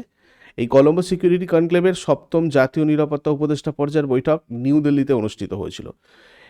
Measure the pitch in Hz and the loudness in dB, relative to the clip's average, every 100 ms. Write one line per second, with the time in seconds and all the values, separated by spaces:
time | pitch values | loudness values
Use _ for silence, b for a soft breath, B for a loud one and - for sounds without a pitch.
0 | - b b b b - 120 135 143 170 | -12 b b b b -8 2 4 4 2
1 | 175 180 180 180 175 165 170 175 180 180 | -2 -2 0 0 2 0 2 2 0 0
2 | - 143 - 165 165 139 - 160 156 151 | -2 -4 -2 -2 0 2 2 0 0 0
3 | 156 147 156 143 151 143 160 143 143 151 | 0 -2 -4 -2 -2 -4 -6 -4 -2 -2
4 | 143 127 156 156 - 117 131 151 147 143 | 0 0 0 -2 -4 -6 0 2 2 0
5 | 139 127 107 - 98 98 78 - - - | 2 0 -2 -6 -8 -8 -10 -12 -16 -20
6 | b b b b | b b b b